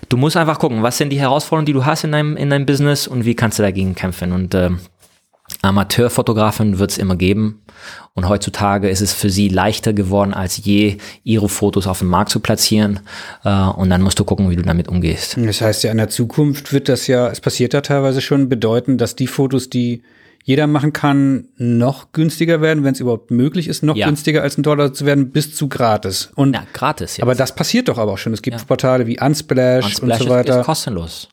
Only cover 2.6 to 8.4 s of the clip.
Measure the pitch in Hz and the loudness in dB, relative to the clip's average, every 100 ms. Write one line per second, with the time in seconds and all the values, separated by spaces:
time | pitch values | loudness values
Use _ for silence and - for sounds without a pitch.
2.6 | 139 139 147 143 - 127 113 117 117 107 | 2 2 2 2 -2 -2 0 0 0 2
3.6 | 104 95 95 90 95 90 90 90 92 95 | 0 0 -2 -2 -4 -4 -4 -2 0 0
4.6 | 90 90 - _ _ _ _ _ _ - | 0 -2 -8 _ _ _ _ _ _ -4
5.6 | 196 196 196 - 120 - 120 110 107 - | 0 0 0 2 2 0 0 2 0 2
6.6 | 107 92 98 - 95 123 180 101 107 107 | 0 2 0 0 -2 0 2 2 0 -4
7.6 | - - - - - - 92 101 | -18 -20 -20 -20 -12 -4 0 0